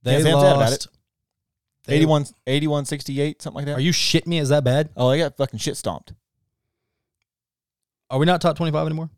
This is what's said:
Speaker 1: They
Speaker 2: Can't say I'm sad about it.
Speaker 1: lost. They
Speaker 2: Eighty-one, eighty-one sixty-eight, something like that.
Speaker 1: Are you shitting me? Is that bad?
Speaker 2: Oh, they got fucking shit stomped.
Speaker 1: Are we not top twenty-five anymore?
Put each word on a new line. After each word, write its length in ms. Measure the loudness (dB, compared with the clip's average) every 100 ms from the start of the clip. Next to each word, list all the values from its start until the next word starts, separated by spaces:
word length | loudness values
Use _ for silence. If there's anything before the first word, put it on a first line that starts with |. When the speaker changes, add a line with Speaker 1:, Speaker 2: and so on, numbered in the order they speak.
Speaker 1:
They 100 | 2
Speaker 2:
Can't 100 | 2
say 80 | 4
I'm 80 | 6
sad 160 | 6 6
about 120 | 2
it. 20 |
Speaker 1:
lost. 160 | 0 -8 _ _ _ _ _ _ _ _ _
They 120 | -2 2
Speaker 2:
Eighty-one, 300 | 4 2 0 _ -4
eighty-one 380 | -2 0 -2 -4
sixty-eight, 540 | -8 -6 -4 -4 -4
something 140 | -12 -8
like 100 | -6
that. 80 | -2
Speaker 1:
Are 40 |
you 120 | 0
shitting 340 | 0 0 0 0
me? 120 | -2
Is 100 | 2
that 140 | 2
bad? 240 | 2 0 -2 0
Speaker 2:
Oh, 140 | 0
they 80 | 2
got 180 | -2 -4
fucking 220 | -6 -4
shit 180 | -8 -6
stomped. 360 | -8 -8 _ -20 _ _ _ _ _ _ _ _ _ _ _ _ _ _ _ _ _ _ _
Speaker 1:
Are 80 | 0
we 80 | 2
not 140 | 2
top 160 | 0 0
twenty-five 300 | -2 -2 -4
anymore? 240 | -6 -8